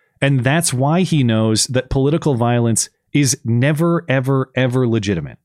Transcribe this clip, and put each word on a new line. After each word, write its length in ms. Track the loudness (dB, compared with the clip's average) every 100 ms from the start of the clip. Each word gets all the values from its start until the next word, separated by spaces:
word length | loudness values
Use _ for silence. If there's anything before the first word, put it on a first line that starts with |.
| _ -4
And 240 | 0 0
that's 280 | 0 0 -2
why 280 | -2 0 0
he 220 | 0 2
knows 420 | 2 2 2 0 0
that 220 | -4 -2
political 440 | 0 0 0 0
violence 560 | 0 0 0 0 -2 -4 _ _
is 280 | 0 0 -2
never, 600 | -2 0 2 2 0 -2 0
ever, 420 | -2 0 -2 -2
ever 320 | -2 0 0 0
legitimate. 520 | 0 0 -4 -6 -14